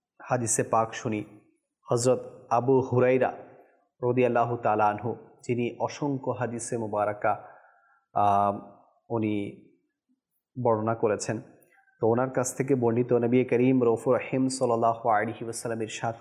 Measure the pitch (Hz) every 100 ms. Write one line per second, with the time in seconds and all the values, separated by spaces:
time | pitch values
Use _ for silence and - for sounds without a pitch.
0 | _ - - 127 113 - 120 113 113 -
1 | 120 107 - - _ _ _ _ - 120
2 | 123 123 - - - 120 123 131 127 123
3 | 123 131 - - - - _ _ _ _
4 | 123 123 123 117 117 117 113 107 104 104
5 | 110 - - _ - 120 120 - 120 -
6 | 147 135 131 110 117 117 - 120 110 104
7 | 104 104 107 101 - - _ _ _ _
8 | _ - 104 101 101 104 - - _ _
9 | - 117 107 104 101 - - _ _ _
10 | _ _ _ _ _ 131 120 110 113 117
11 | 110 98 - 110 - - _ _ _ _
12 | 113 117 131 135 120 - 135 131 117 117
13 | 123 120 117 127 123 120 127 131 117 113
14 | 135 117 - 131 131 131 120 117 117 117
15 | 120 104 113 110 117 113 120 113 110 -
16 | 120 117